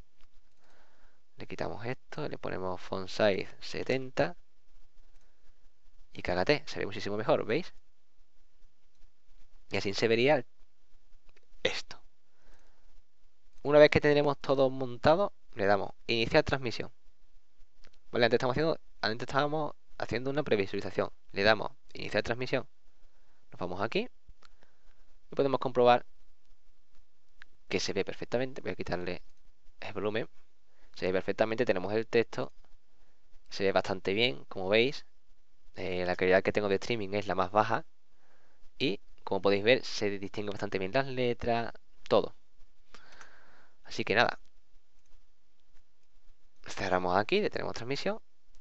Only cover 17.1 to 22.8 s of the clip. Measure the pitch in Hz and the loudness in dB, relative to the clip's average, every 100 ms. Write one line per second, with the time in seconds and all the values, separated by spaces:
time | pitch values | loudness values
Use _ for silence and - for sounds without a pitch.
17.1 | - - - - - - - - - - | -12 -10 -10 -12 -10 -10 -8 -8 -8 -4
18.1 | - 117 120 131 123 160 - - - 101 | 4 4 6 2 2 2 0 -4 -2 -2
19.1 | 117 123 139 147 156 151 - - - - | 0 0 2 2 0 -2 -6 -8 -4 0
20.1 | 117 131 139 - 110 98 101 98 - 98 | 0 0 0 4 4 4 0 0 0 0
21.1 | - - 95 101 110 - - - - 95 | -2 -6 4 6 6 2 -6 -8 -6 0
22.1 | 104 107 120 127 135 - - | 2 2 0 2 0 0 -10